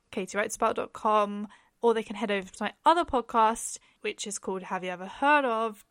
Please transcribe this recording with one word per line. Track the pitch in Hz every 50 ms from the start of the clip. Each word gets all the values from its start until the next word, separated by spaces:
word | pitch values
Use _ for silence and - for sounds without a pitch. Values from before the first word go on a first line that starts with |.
| _ _
katie | - 226 185 - -
writes | 202 208 - -
about | - 175 165 -
dot | - - - -
com, | - - 220 214 214 208 202 202 208 208 208 - _ _ _ _ _
or | - 233 220
they | 220
can | 220 - 208
head | 202 233 196
over | 202 196 190 190
to | - - 214
my | 202 - _ -
other | 302 330 349 330
podcast, | - - 247 233 - - 233 220 220 226 - - - - - _ _ _ _
which | - 214 202 - -
is | 208 196 -
called | - 208 190 190 185
Have | - 196 185
You | 180 185
Ever | 180 175 185
Heard | 196 - - 277 285 302 294 277
Of? | 247 226 220 226 226 208 - - -